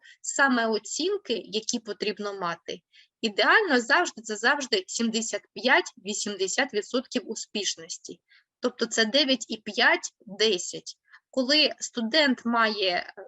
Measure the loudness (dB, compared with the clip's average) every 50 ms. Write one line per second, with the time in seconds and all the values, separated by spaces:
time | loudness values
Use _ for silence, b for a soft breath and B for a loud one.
0 | B B B B -10 -4 2 2 4 4 4 2 2 2 0 -2 -2 -4 -6 -4
1 | -2 -2 -2 -2 -4 -4 -4 -4 -4 -6 -6 -6 -4 -4 -6 -6 -6 -8 -8 -4
2 | -4 -4 -4 -4 -6 -8 -6 -6 -6 -6 -6 -8 _ -12 -12 -12 _ _ b b
3 | b b _ -6 -6 -2 2 2 4 6 6 4 4 4 2 2 4 4 4 4
4 | 2 2 -2 -8 -8 -8 -4 0 2 2 2 0 -2 -2 -2 -2 -2 -2 -4 -2
5 | 0 0 0 -2 -2 -4 -6 -6 _ _ -8 -2 2 4 4 4 2 0 -8 -12
6 | -8 -6 -4 -4 -4 -4 -4 -2 -2 -2 0 -2 -2 -2 -2 -6 -4 -2 -4 -4
7 | -4 -2 -6 -6 -6 -6 -10 -10 -10 _ -6 -4 -4 -4 -6 -6 -10 -14 -14 -14
8 | -14 -16 -18 _ _ b b b b b _ _ -4 -4 -2 -2 -6 -2 2 0
9 | 2 4 4 4 4 4 2 0 -2 -8 -10 -10 -10 -6 0 2 4 4 4 2
10 | -2 -8 _ _ -18 -10 -4 0 0 2 2 0 -4 -8 -10 -12 -12 -14 -18 _
11 | b b b b b _ -4 -2 0 2 2 2 2 2 0 -4 -10 -8 -6 -4
12 | -2 2 2 4 4 4 2 0 0 0 2 2 2 2 0 0 0 0 0 -2
13 | -4 -6 -12 -18 -18